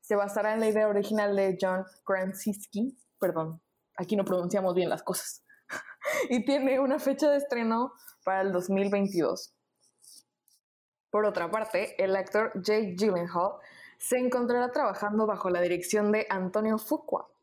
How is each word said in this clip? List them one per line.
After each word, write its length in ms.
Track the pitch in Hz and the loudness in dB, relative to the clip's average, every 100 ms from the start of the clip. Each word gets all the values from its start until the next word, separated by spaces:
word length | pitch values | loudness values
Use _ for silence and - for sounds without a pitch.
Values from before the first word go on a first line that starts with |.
Se 120 | - | 0
basará 380 | 208 202 208 208 | 0 0 0 0
en 80 | 220 | 2
la 80 | 220 | 2
idea 200 | 214 214 | 4 2
original 460 | 208 202 214 208 | 2 0 0 2
de 220 | 202 190 185 | 2 2 2
John 280 | 185 185 190 - | 0 -2 -4 -12
Krasinski, 920 | - 190 185 190 226 202 - 202 247 - _ _ | -2 -2 -2 -4 -4 -6 -8 -4 -4 -6 _ _
perdón, 440 | 185 170 160 165 _ _ _ - | -2 -2 -4 -8 _ _ _ -10
aquí 180 | 180 | -2
no 120 | 208 196 | -2 0
pronunciamos 480 | 185 175 202 185 | -2 0 0 2
bien 160 | 180 - | 2 0
las 120 | - | -2
cosas, 400 | - 180 - - _ - _ | -4 -6 -8 -14 _ -20 _
<laughs> 600 | - - - 571 605 - | -14 -14 -10 -4 -2 0
y 160 | 240 | 0
tiene 340 | 247 269 262 262 | 2 2 2 2
una 180 | 269 285 | 2 0
fecha 320 | 269 277 302 | 0 2 4
de 80 | 285 | 4
estreno 540 | 285 240 226 226 262 - - - | 2 -2 0 0 -2 -6 -20 -8
para 180 | - 190 | -2 0
el 100 | 190 | 0
dos 160 | 180 180 | 0 0
mil 220 | 196 202 | 0 2
veintidós. 640 | 202 196 180 151 - - _ _ _ _ _ - - _ _ _ _ _ _ _ _ _ | 2 0 2 0 -2 -8 _ _ _ _ _ -20 -20 _ _ _ _ _ _ _ _ _
Por 140 | 208 | 0
otra 260 | 214 196 170 | 0 0 -2
parte, 520 | 214 220 180 214 - | -2 -2 -2 -2 -2
el 120 | 190 190 | 0 0
actor 360 | 185 208 220 208 | 0 0 0 -2
Jake 320 | 180 214 214 175 | 0 2 0 0
Gyllenhaal 540 | 214 180 175 175 185 - - - - _ | 2 2 -2 0 -2 -2 -18 -20 -20 _
se 200 | - 254 | -2 0
encontrará 520 | 254 247 240 240 247 | 2 0 0 0 0
trabajando 540 | 247 254 180 208 208 220 | 2 0 0 -2 2 2
bajo 220 | 190 185 | 0 0
la 100 | 175 | 0
dirección 500 | 175 175 175 214 208 | 2 0 0 0 2
de 140 | 214 214 | 2 0
Antonio 480 | 190 185 208 220 220 | -2 -2 0 0 -2
Fuqua 500 | - 302 - 190 - _ | -2 -4 -2 -6 -6 _